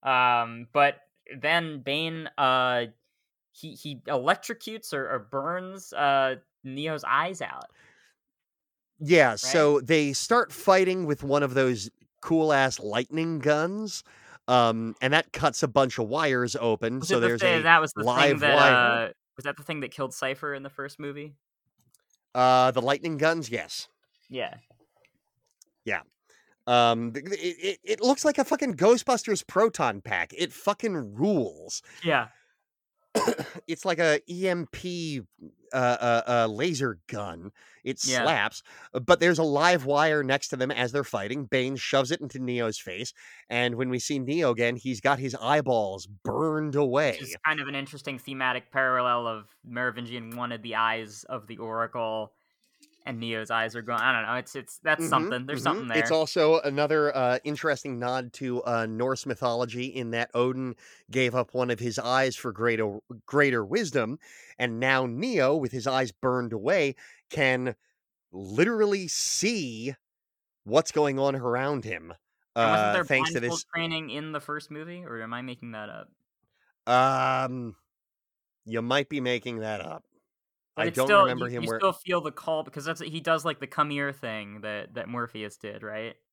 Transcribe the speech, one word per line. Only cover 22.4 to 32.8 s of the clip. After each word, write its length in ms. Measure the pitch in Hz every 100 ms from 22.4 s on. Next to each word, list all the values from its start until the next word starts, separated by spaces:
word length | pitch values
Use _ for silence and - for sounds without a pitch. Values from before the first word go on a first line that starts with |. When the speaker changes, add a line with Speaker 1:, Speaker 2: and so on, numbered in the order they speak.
| 127 127 127
Speaker 2:
the 100 | 127
lightning 340 | 120 143 170 151
guns, 320 | 156 165 131
yes. 380 | 117 85 - - _ _ _ _
Speaker 1:
Yeah. 240 | 127 107 117 _ _ _ _ _ _ _ _ _ _ _ _
Speaker 2:
Yeah. 160 | - 95 - _ _ _ _ _ -
Um, 460 | 120 120 117 117
th-, 120 | 117 151
th-, 120 | 202
it, 160 | 170 165
it, 140 | 180 196
it 160 | - 220
looks 240 | 247 269
like 140 | 302 294
a 60 |
fucking 300 | 269 294 269
Ghostbusters 720 | 160 185 240 - 247 - 202 -
proton 540 | - 220 - 139 101
pack. 320 | 120 95 85 -
It 160 | 165
fucking 640 | - - 208 233 175 113
rules. 680 | 104 165 190 110 - - - - -
Speaker 1:
Yeah. 260 | 170 143 110 _ _ _ _ _